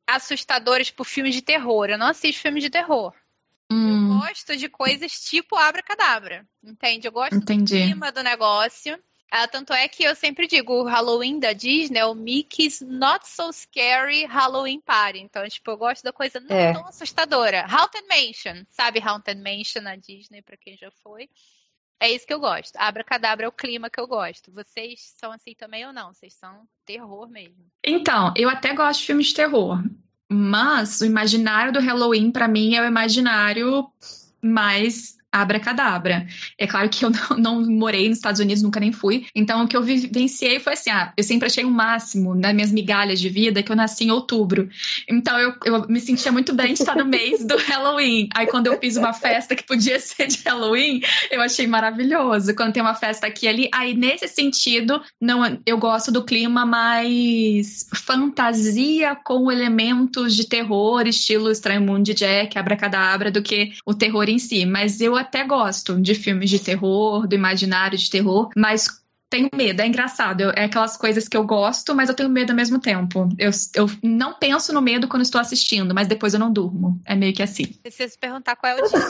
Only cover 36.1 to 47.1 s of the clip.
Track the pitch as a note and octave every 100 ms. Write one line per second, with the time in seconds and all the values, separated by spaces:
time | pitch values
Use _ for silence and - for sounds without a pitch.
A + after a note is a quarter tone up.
36.1 | F3 F3+ - - - G3+ G3+ G#3+ - A#3+
37.1 | A3+ - C#4 A3+ A#3 A3+ A3 A3 G3+ G#3
38.1 | A3+ G#3 G#3 G3+ G#3 G#3 G#3 G#3 A3 G3
39.1 | A#3+ B3+ G#3+ G#3+ A3+ A#3 B3 A#3+ C4 B3
40.1 | A#3 B3+ - B3+ C4 C#4 D4+ - G3+ F3
41.1 | - G3+ A#3+ A#3+ B3 B3 A#3+ A3 A3+ A3
42.1 | G3 F#3 F#3 G3 G#3 G#3 G#3+ G3+ G3+ G3+
43.1 | F#3+ F#3 F#3+ A3+ G#3 G3+ A3 A3 G#3+ A3+
44.1 | A#3 B3 A#3 G3 F#3+ F#3+ - - - -
45.1 | A#3+ B3 A#3+ B3 B3 - A3+ G#3 A#3 A#3
46.1 | B3+ C#4 B3 C4 B3+ B3 C4+ C#4 D#4+ C4+